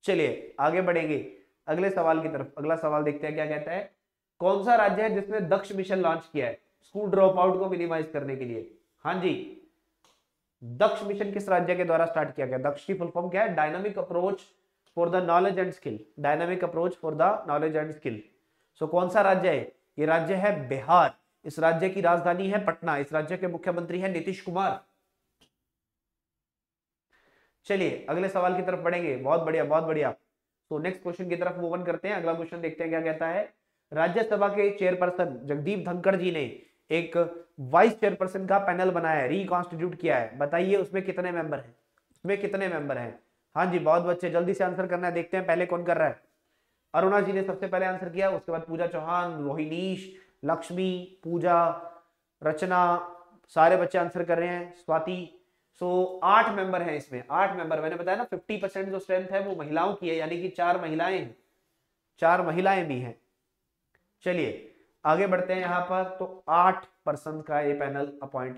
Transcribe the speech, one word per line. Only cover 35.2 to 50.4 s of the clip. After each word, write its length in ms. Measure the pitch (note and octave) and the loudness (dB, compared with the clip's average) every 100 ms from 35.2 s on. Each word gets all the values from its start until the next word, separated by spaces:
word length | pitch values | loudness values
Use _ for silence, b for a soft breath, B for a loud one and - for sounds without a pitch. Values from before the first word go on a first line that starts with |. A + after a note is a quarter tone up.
| E3+ B2 C3 | -2 -2 -4
जगदीप 400 | D3 D3+ G3+ F3 | -4 -2 -4 -4
धनखड़ 300 | F3 F3+ F#3+ | 0 2 2
जी 160 | F3+ | 2
ने 140 | E3 C3 - b b _ | -2 -4 -8 b b _
एक 240 | D#3+ E3 E3 E3+ - - - | -2 0 0 0 -2 -18 -14
vice 320 | C3 D#3 A3+ | 2 6 6
chairperson 520 | A3+ G#3 F3+ F#3 G3 F#3+ | 6 0 0 -4 -4 0
का 100 | G3 | 2
panel 300 | G3 F3+ F#3 | 2 0 2
बनाया 300 | F3 E3 D#3 | 2 0 0
है, 60 | B2+ | 0
reconstitute 680 | E3+ F#3+ F3+ F3 E3 F3 D#3+ | -2 0 -2 -2 -6 -6 -4
किया 220 | E3+ C3+ | 0 2
है। 200 | A2+ B2+ | 0 -4
बताइए 380 | C#3+ E3+ F#3 G3 | -2 0 2 2
उसमें 260 | F3+ F#3+ F#3+ | 2 -4 -4
कितने 260 | F3 F3+ | -4 -4
member 280 | F3 D#3 C#3+ | -4 -4 -6
हैं, 140 | B2 _ _ _ _ | -8 _ _ _ _
उसमें 280 | _ E3+ G3 | _ -4 -4
कितने 260 | G3+ F#3+ F#3+ | -2 -2 -2
member 300 | E3 C#3+ B2+ | -4 -4 -4
हैं? 220 | A#2+ - _ _ _ - | -6 -12 _ _ _ -2
हाँ 100 | F3+ | 0
जी, 140 | F3 | 2
बहुत 240 | D3+ E3+ | 4 4
बच्चे 260 | F3 F3 F3 | 4 -2 0
जल्दी 240 | E3 F3 | 0 0
से 100 | - | 0
answer 240 | F#3 F3 F3+ | 0 -2 -4
करना 200 | F3 F3 | -2 -2
है, 60 | |
देखते 240 | E3+ E3 F#3+ | -2 -2 -4
हैं 80 | F3 | 0
पहले 200 | E3+ F3+ | 0 0
कौन 180 | F3 F3 | -2 0
कर 120 | E3 | 2
रहा 100 | D3+ | 2
है। 140 | - _ _ _ _ _ _ _ | -2 _ _ _ _ _ _ _
अरुणा 260 | D#3 F#3+ G3+ | 2 4 4
जी 120 | F#3 | 2
ने 100 | G3 | -2
सबसे 240 | F#3+ F3+ F#3+ | -2 -4 -2
पहले 180 | F#3 F#3 | 0 0
answer 240 | F#3 F3 | -2 -6
किया, 200 | E3+ G3 | 0 0
उसके 220 | F3 - | 0 -4
बाद 100 | E3 | -6
पूजा 260 | D#3+ E3 E3+ | -6 -4 -4
चौहान, 500 | E3+ D#3 F3 F3 D#3+ | -4 -2 -2 -2 -4
रोहिणीश, 680 | C#3+ C#3+ D#3 E3 F#3+ F#3 - B B B | -4 -4 -4 -4 -4 -6 -8 B B B